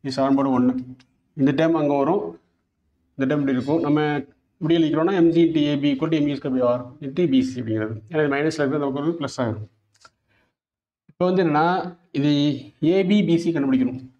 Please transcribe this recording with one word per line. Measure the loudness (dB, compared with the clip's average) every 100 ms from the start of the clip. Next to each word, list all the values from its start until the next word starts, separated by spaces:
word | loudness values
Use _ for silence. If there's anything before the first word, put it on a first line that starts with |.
இது | -6 -2
சமன்பாடு | 2 2 2 2
ஒண்ணு. | 2 0 -8 -18 _ _ _ 0
இந்த | 0 2
term | 2 2
அங்க | 0 0
வரும், | 0 0 -4 -14 _ _ _ _ _ _ _
இந்த | -6 -2
term | -2
இப்படி | -2 -2
இருக்கும். | -2 -2 0
நம்ம | 0 0 -4 -8 _ _ _
இப்படி | -2 0
எழுதிக்கிறோம்னா, | 2 0 0 2
எம் | 4 4
ஜி | 2
into | 2 0
ஏ | 0
பி | 0
equal | 0 0
to | 0
M | 0
V | -2
square | -4 0
by | 0
R | 0 -6 -12 -8
into | -2 2
பி | 2 0
சி | -6
அப்படிங்கிறது. | -4 -4 -4 -8 -6
ஏன்னா | -2
இது | 0
மைனஸ்ல | 0 -2 -2
இருக்கு, | -2 -2
நமக்கு | -4 -2
வந்து | -4 -4
plus | -8 -4
ஆயிரும். | -4 -4 -12 _ _ _ -20 _ _ _ _ _ _ _ _ _ _
இப்ப | _ 0
வந்து | 2
என்னன்னா, | 2 2 2 0 -6 -14 _ -2
இது | 0 2 0 -2 -10 _ 2
ஏ | 2 4
பி, | 2 4
பி | 2
சி | 0
கண்டுபிடிக்கணும். | -2 0 2 0 -4 -14